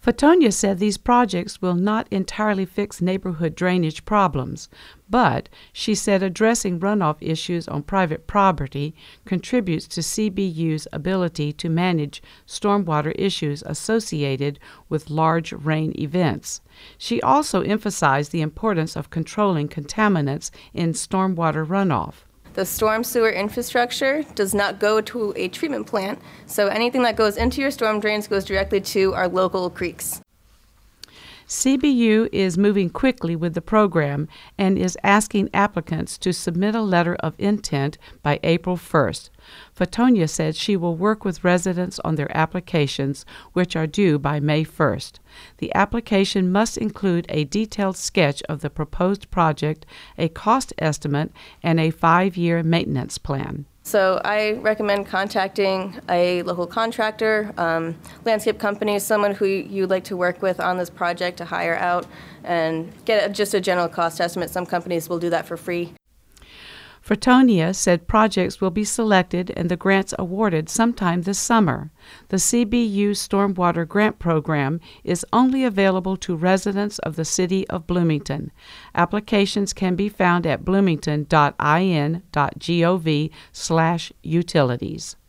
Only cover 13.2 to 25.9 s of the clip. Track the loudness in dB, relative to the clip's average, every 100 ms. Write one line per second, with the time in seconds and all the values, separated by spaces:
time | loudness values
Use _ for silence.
13.2 | -2 -2 -4 -4 -8 -8 -2 -2 -2 -4
14.2 | -2 -2 -4 -6 -18 -20 _ -6 -4 0
15.2 | 2 2 -2 -6 -2 0 -2 -4 -4 2
16.2 | 2 0 -8 -14 _ -20 -20 -16 -4 -2
17.2 | 2 2 2 -2 0 -2 -2 0 2 2
18.2 | 0 -2 -4 -2 -2 0 -2 -6 -6 -6
19.2 | -6 0 2 2 -2 -8 -8 0 2 2
20.2 | 0 -4 -8 -16 -12 -2 -2 -2 -2 0
21.2 | 0 0 0 0 -2 0 2 0 -2 -12
22.2 | _ _ -10 -6 -4 0 0 0 0 2
23.2 | 2 2 -4 -4 -2 0 0 0 0 -2
24.2 | -4 -4 0 0 -2 0 2 2 0 -4
25.2 | -4 -4 -6 -4 -6 -4 -4